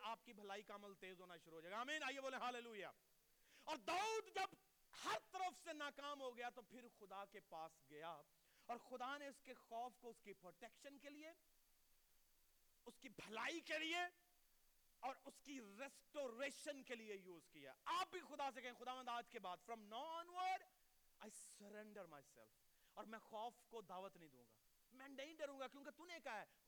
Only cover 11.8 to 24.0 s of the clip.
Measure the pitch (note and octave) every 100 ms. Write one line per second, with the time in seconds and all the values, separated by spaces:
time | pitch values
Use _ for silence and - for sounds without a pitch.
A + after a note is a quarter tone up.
11.8 | - - - - - - - - - -
12.8 | A#3+ - C4 - F3+ A3 B3 E4 - D#4
13.8 | D#4+ F4 F4+ - - - - - - -
14.8 | - - B3+ C4 C#4 - C4+ C#4 G#3 G3+
15.8 | C4+ - - D4+ C4 A3+ C#4 - D4+ C#4
16.8 | A#3+ A#3+ A3 G3 F#3 E3+ - D#3 C#3 -
17.8 | - F4 F#4 F#4 B3+ D4 C#4 B3+ B3 A#3+
18.8 | B3 B3+ B3+ A#3+ A#3 A3+ F#3+ F3 - A#3
19.8 | G#3 A3+ D#4 E4 E4+ F4+ F#4 F#4 F4+ -
20.8 | - - - - A3 - - - G3+ G#3
21.8 | G#3+ G#3 E3+ D3 C#3 A#2+ A2 - - -
22.8 | - - G#3 A3 - A3 A#3 - - A3+
23.8 | F3+ F#3